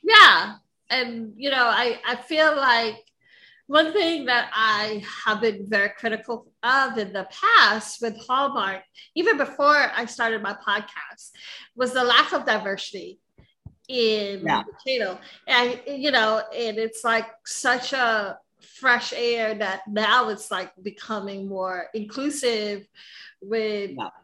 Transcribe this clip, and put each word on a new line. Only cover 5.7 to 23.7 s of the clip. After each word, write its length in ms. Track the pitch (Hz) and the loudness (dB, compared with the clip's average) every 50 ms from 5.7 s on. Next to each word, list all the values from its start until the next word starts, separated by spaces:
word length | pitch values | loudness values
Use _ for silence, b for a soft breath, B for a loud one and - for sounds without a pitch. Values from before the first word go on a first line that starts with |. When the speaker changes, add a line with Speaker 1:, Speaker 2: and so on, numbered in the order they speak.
| 214 202 202 208 | 0 0 0 0
Speaker 1:
critical 580 | - - 233 226 220 220 - - 233 226 - _ _ _ | -2 -4 -4 -4 -4 -4 -6 -8 -10 -10 -10 _ _ _
of 380 | - 240 262 269 269 247 226 226 | -2 0 2 2 2 0 -2 -4
in 140 | 202 185 190 | -6 -4 -6
the 160 | 190 185 - | -8 -8 -8
past 720 | - - 381 440 466 359 247 208 220 220 - - - - 233 | -8 -2 2 6 8 8 8 8 4 0 -4 -10 -10 -6 -6
with 140 | 226 214 214 - | -8 -8 -8 -6
Hallmark, 560 | - 254 269 285 277 - 233 196 196 190 190 - _ B B B B B | -2 0 0 0 0 -2 -2 -4 -4 -6 -8 -14 _ B B B B B
even 220 | 311 339 427 370 | 0 2 2 2
before 560 | 277 269 - - - 285 294 294 294 262 214 - | 2 0 -4 -2 2 4 4 6 4 2 0 -2
I 120 | 214 240 | -4 -6
started 360 | 220 - - 233 226 226 214 208 | -6 -4 -4 -2 -2 -2 -2 -4
my 120 | 196 208 | -6 -8
podcast, 760 | - - 214 202 220 208 - - 156 147 135 123 _ - - _ B B B B B B B B | -6 -4 -4 -4 -4 -4 -8 -12 -14 -14 -14 -16 _ -20 -20 _ B B B B B B B B
was 160 | 233 254 240 247 | -4 -4 -2 0
the 100 | 254 247 | 0 2
lack 300 | 247 233 269 294 - - | 6 6 6 6 4 2
of 120 | - - | -2 0
diversity 760 | 240 214 208 202 196 196 190 - - - 190 208 233 - _ _ _ _ b b b b _ _ - _ _ _ | 0 0 0 0 -4 -6 -6 -8 -12 -12 -12 -14 -14 -16 _ _ _ _ b b b b _ _ -20 _ _ _
in 580 | - 262 247 226 220 220 214 202 202 202 190 170 | -8 -2 0 2 2 2 0 -2 -4 -6 -6 -2
Speaker 2:
Yeah. 200 | 156 139 110 - | 0 0 0 0
Speaker 1:
the 80 | - - - - | -4 -14 -12 -4
channel. 360 | 262 262 240 208 190 180 - B B B B B | -4 -2 -2 -2 -4 -6 -10 B B B B B
And, 340 | - 254 240 247 247 247 247 - | 0 2 2 2 2 -2 -6 -8
you 240 | 277 285 269 269 294 | -10 -8 -4 -2 2
know, 320 | 262 233 220 220 220 214 - - - | 2 4 4 4 2 0 -2 -6 -6
and 260 | 240 233 220 208 220 | -6 -6 -4 -4 -4
it's, 260 | 226 226 226 - - | -6 -6 -6 -4 -2
like, 240 | 233 226 220 220 - - _ _ | 0 0 0 -2 -4 -14 _ _
such 460 | - - - - 254 247 247 254 - 269 | -12 -10 -4 0 0 0 0 -2 -4 -2
a 480 | 262 247 233 220 214 202 190 - - _ _ _ _ | 0 0 2 0 0 -2 -4 -10 -14 _ _ _ _
fresh 520 | - - _ - 262 262 240 233 - - - | -20 -20 _ -2 2 2 2 2 0 -4 -6
air 380 | - 240 233 233 233 220 220 220 | -4 -2 -2 0 0 -2 -2 -2
that 280 | 202 208 190 190 - - | -4 -4 -4 -6 -6 -8
now 440 | 208 208 214 220 208 226 254 247 214 | -6 -4 -2 2 4 4 4 4 2
it's, 200 | 202 208 - - | -4 -8 -8 -8
like, 220 | 202 185 185 - _ 190 185 | -6 -6 -6 -8 _ -12 -12
becoming 640 | 208 190 - - - 220 208 196 196 196 196 196 | -12 -12 -12 -10 -8 -8 -8 -8 -8 -10 -10 -10
more 440 | 196 196 185 185 185 185 180 170 - - | -8 -6 -6 -6 -6 -6 -8 -10 -8 -8
inclusive 920 | 220 208 208 - 269 277 294 294 - 262 240 233 214 214 208 202 196 202 _ B B B B B B B B B B | -10 -10 -8 -8 -6 -4 -4 -4 -2 -2 -2 -2 -2 -4 -6 -8 -8 -12 _ B B B B B B B B B B
with 520 | 196 196 220 226 220 214 | -10 -6 -4 -4 -2 -2